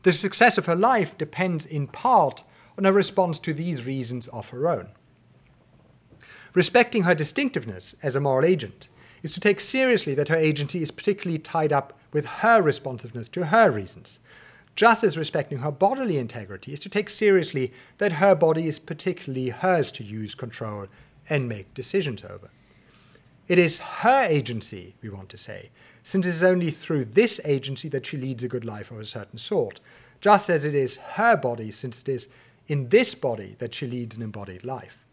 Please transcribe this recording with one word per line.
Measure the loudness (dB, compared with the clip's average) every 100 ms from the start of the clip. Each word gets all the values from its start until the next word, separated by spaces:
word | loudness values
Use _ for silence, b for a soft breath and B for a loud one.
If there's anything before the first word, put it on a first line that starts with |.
The | 4
success | 4 2 4 4 4
of | 0
her | 2
life | 4 4 0 -4
depends | -8 -4 -2 -2 -4
in | -6 -6
part | -2 4 6 4 -2 -20 b b 0
on | 4
her |
response | 4 4 2 0 0
to | -4
these | -4 -4 -4 -4
reasons | -6 -4 -6 -8
of | -10 -10
her | -2 -2
own. | -2 -6 _ _ _ _ _ _ _ _ _ _ _ _ -20 B B B
Respecting | 2 4 4 4 2
her | 2 2
distinctiveness | 0 -2 -2 -4 -8 -10 -10 -6
as | -4 0
a |
moral | 0 2 4
agent | 2 -2 -12 -20 b b b
is | -10
to | -2
take | 0 0
seriously | 0 0 2 2 0 -2
that | 0
her | 2
agency | 2 2 -4 -4
is | -4
particularly | -2 -2 -2 -4 -6
tied | -2 0 2
up | 2 0 -20 b
with | -4 -4
her | 0 4 6
responsiveness | 4 0 -6 -10 -10 -12 -8
to | -6 2
her | 6 6
reasons, | 4 -6 -14 -18 -20 b b b b b 4
just | 6 6
as | 2 0
respecting | -2 -4 -4 -4
her | -6
bodily | 2 0 2 -2 -2
integrity | -4 -8 -12 -14 -12
is | -12
to | -6
take | -4 -4
seriously | 2 4 4 2 -4 -4 B B _
that | -2
her | 4 4
body | 6 4 4 -2
is | -6
particularly | -10 -6 -6 -6 -6 -4 -4
hers | -2 2 2 2
to | -4
use, | -10 -8 -8
control, | -8 -10 -10 -10 -10 -14 b b b -4
and | -4 -4
make | -8 -12
decisions | -12 -4 -2 -2 -8
over. | -14 -18 -20 _ b b b b b b b b 2
It | 4
is | 4 0
her | -4 0 4 4 4
agency, | 2 0 -8 -8 -12 -16 _
we | -14
want | -14 -16
to | -14
say, | -14 -14 -18 b b b
since | -2 0 0
it |
is | 4
only | 4 4 0
through | -4 -2 -2 2
this | 4 4 2
agency | 0 -2 -2 -8 -6
that | -6 -6
she | -8
leads | -6 -6
a | -6
good | -6
life | -8 -12 -14
of | -12
a | -10
certain | -10 -12 -10
sort, | -2 -2 -2 -8 b b b b
just | 4 4 4
as | 0
it | 0
is | 0 0 -4
her | -8 0 2 2
body, | 0 -6 -8
since | -10 -10 -8
it | -6
is | -6 -8 b b b -6
in | -4 4
this | 4 4
body | -2 -4 -6 -10 -10
that | -10
she | -8 -8
leads | -6 -8 -8
an |
embodied | -10 -10 -14 -14
life. | -10 -12 -12 -20 _